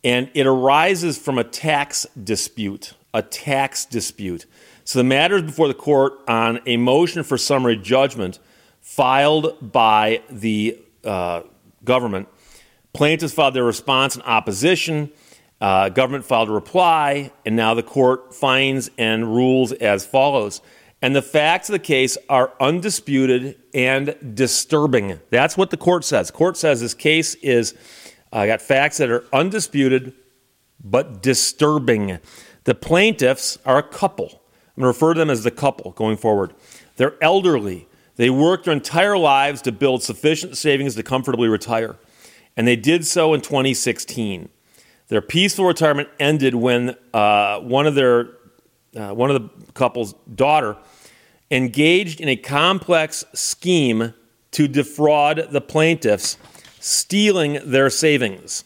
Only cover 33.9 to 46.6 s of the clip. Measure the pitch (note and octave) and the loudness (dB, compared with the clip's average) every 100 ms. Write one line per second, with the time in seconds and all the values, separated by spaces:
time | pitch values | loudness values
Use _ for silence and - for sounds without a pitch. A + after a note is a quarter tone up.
33.9 | - F#3+ - F#2+ - _ _ _ - B2+ | -4 -4 -4 -10 -10 _ _ _ -2 0
34.9 | A#2 D#3+ E3 D#3 B2 A2 - C#3+ - - | 2 2 4 2 0 -2 0 -2 -2 -14
35.9 | - A2 G#2+ A#2 G#2 F#2 - _ - _ | -4 -2 0 0 0 -2 -8 _ -20 _
36.9 | - C3 - D#3+ F#3+ F#3 C#3+ G2+ F2+ D#2 | -2 -2 2 2 2 2 0 -2 -10 -16
37.9 | _ _ - A#2+ C3 D#3 F3+ - D3+ - | _ _ 0 0 4 2 2 0 -2 -2
38.9 | D#3+ G3 G3+ D#3 C#3 C#3 C#3+ C3 G#2 C#3 | 0 2 2 4 4 2 -2 -6 0 0
39.9 | B2+ - A2 D3+ D#3 F3+ C#3 D#3 C#3 C3+ | 0 -4 -2 0 0 -4 -4 0 0 -2
40.9 | A2 A2 C3 C3 A#2+ A#2 G#2+ - A2+ A2+ | -6 -4 -4 -2 0 2 0 -2 -4 -4
41.9 | A2 _ _ - - _ - A#2 A#2+ G#2+ | -10 _ _ -20 -20 _ -2 2 2 2
42.9 | E3+ D#3+ - D#3+ D3+ - C#3+ C3 B2 - | 0 0 0 2 0 0 -2 0 -2 -4
43.9 | A#2 - - A2 F#2 D#2 _ _ _ _ | -4 -8 -8 -6 -8 -12 _ _ _ _
44.9 | _ _ A2 - E3 G3 - F#3+ D#3+ D#3 | _ _ -4 -2 0 0 2 0 2 0
45.9 | C#3+ D3 _ C#3+ D3+ C#3 A#2+ | 0 -4 _ 0 2 2 2